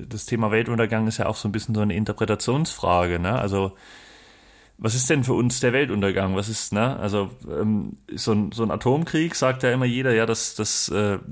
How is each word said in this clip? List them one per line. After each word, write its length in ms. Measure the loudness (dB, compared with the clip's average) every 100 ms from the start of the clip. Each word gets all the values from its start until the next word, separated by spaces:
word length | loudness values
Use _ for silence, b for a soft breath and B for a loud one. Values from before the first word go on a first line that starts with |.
| -10
das 160 | -10
Thema 260 | -4 0 2
Weltuntergang 560 | 2 2 2 2 2 0
ist 120 | 0
ja 80 | -2
auch 100 | -2
so 100 | -4
ein 60 |
bisschen 220 | -4 -2
so 80 | 0
eine 120 | 2
Interpretationsfrage, 1200 | 0 -2 0 0 0 0 0 0 -2 2 4 4 0
ne? 200 | 0 0
Also, 380 | 0 0 -2 b b b b b b b b b b -6
was 160 | -2
ist 160 | 0 2
denn 120 | 2
für 120 | 2
uns 260 | 2 2 2
der 140 | 2
Weltuntergang? 600 | 2 0 0 0 2 0
Was 140 | 0 -2
ist, 240 | -6 -2
ne? 260 | 0 0 0
Also, 320 | -2 -2 -2 -8 -8
ähm, 520 | -2 0 0 -2 -10 -12
so 180 | -6 0
ein, 200 | 0 0
so 100 | -2
ein 80 | -2
Atomkrieg, 640 | 0 0 0 0 0 -2
sagt 300 | 0 -2 0
ja 60 | 0
immer 140 | 2
jeder, 300 | 0 0 2
ja, 100 | 2
das, 300 | 2 0 -4
das, 340 | -4 -2 -2 0
äh, 300 | 0 0 -2 -6